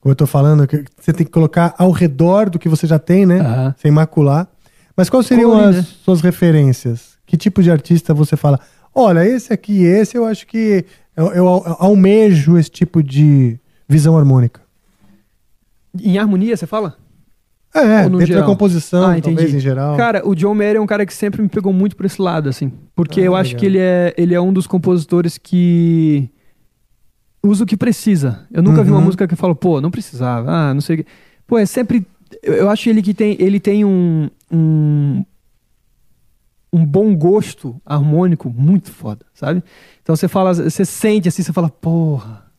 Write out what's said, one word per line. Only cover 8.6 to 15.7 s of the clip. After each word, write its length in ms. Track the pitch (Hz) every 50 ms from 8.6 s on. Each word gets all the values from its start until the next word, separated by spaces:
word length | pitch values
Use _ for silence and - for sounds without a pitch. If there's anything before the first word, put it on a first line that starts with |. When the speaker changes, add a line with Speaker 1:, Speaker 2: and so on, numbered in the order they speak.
| _ _ _ _ _ _ _
Speaker 1:
"Olha, 320 | 262 254 214 175 165 170
esse 280 | 208 254 254 - - 226
aqui, 300 | - _ - 208 196 180
esse 340 | 170 180 208 220 196 - 247
eu 80 | 233
acho 220 | 226 220 - - _
que 360 | - 226 226 214 202 190 165 _ _ _ _ _ _
eu, 120 | - 160 185
eu 200 | 214 175 180 180
al-, 300 | 180 185 185 170 165 -
almejo 760 | 175 190 208 196 185 190 202 220 220 208 185 156 139 151 175 170
esse 140 | 156 -
tipo 320 | _ - 185 165 - 170 151
de 560 | 135 131 143 151 151 143 139 131 120 113 120 _ _ _ _ _ _
visão 300 | 143 160 143 160 160 160
harmônica"? 420 | 147 139 131 131 123 120 _ - _ _ _ _ _ _ _ _ _ _ _ _ _ _ _ _ _ _ _ _ _ _